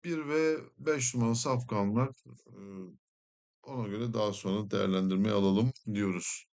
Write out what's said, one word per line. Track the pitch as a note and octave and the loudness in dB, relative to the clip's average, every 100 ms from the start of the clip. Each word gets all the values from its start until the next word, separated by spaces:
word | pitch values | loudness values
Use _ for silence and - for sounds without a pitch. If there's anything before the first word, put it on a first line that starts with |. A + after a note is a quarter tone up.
Bir | F3 E3 C#3+ | -4 -6 0
ve | D3+ D#3+ D#3 C3+ _ | 2 2 0 -6 _
beş | C#3+ D3+ B2+ B2 | -2 0 0 2
numaralı | A2+ A#2 | 2 2
safkanlar, | C#3 B2+ B2 G#2+ G2+ A2 C3+ - B2+ B2 - | 0 0 0 0 2 2 0 -4 -20 -20 -20
e, | A#2+ G2 F#2+ F#2 G2 _ _ _ _ _ _ | -18 -14 -12 -14 -16 _ _ _ _ _ _
ona | - C3 G#2+ | -12 -8 -6
göre | G2+ A#2+ | -4 -4
daha | A2 G#2 | 0 -2
sonra | F#2+ F#2+ G2 G2+ | -2 -2 -2 0
değerlendirmeye | G#2 G2 F#2+ F#2+ F#2+ G#2+ | 0 2 2 2 2 2
alalım | G#2 G2 G2 B2 - - | 4 4 4 2 0 -4
diyoruz. | G2+ G2+ F2+ - - - | -2 0 -2 -4 -8 -12